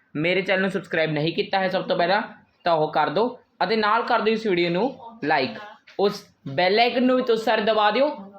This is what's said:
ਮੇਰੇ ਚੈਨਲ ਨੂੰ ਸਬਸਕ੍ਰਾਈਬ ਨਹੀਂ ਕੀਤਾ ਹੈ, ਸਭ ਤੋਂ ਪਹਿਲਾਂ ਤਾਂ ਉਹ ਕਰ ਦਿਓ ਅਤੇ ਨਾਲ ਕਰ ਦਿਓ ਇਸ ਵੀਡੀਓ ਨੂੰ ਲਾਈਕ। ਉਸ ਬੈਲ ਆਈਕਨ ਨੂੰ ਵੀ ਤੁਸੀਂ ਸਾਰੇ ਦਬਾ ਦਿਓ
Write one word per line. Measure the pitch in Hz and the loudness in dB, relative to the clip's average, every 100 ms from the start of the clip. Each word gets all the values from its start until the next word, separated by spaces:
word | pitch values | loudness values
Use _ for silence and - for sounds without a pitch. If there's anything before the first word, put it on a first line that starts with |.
| _ 147 | _ -4
ਮੇਰੇ | 165 185 | 0 0
ਚੈਨਲ | 190 190 | 0 0
ਨੂੰ | 190 | 0
ਸਬਸਕ੍ਰਾਈਬ | 190 175 170 160 | -4 -4 -2 0
ਨਹੀਂ | 147 160 | 0 -2
ਕੀਤਾ | 190 202 196 | -2 -2 0
ਹੈ, | 190 | 0
ਸਭ | 185 | -2
ਤੋਂ | 170 175 | -2 0
ਪਹਿਲਾਂ | 175 202 233 - _ _ | 2 0 -2 -12 _ _
ਤਾਂ | 175 | 0
ਉਹ | 160 156 | 2 2
ਕਰ | 160 147 | 0 0
ਦਿਓ | 156 240 - _ - | 0 -2 -4 _ -4
ਅਤੇ | 185 220 | -2 0
ਨਾਲ | 208 226 | 2 0
ਕਰ | 247 233 | 2 0
ਦਿਓ | 208 | 2
ਇਸ | 220 220 | 0 0
ਵੀਡੀਓ | 175 175 | 0 0
ਨੂੰ | 175 240 - - - | 0 -2 -4 -18 -8
ਲਾਈਕ। | 143 151 123 110 - - _ - | 0 0 0 -6 -16 -20 _ -2
ਉਸ | 202 196 - _ 147 | -2 -2 -14 _ -10
ਬੈਲ | 135 180 214 | 0 2 4
ਆਈਕਨ | 240 240 | 2 2
ਨੂੰ | 254 254 | 2 2
ਵੀ | |
ਤੁਸੀਂ | 247 226 | 2 0
ਸਾਰੇ | 220 220 | 2 0
ਦਬਾ | 208 214 208 | 2 2 2
ਦਿਓ | 233 294 202 - | 2 0 -2 -14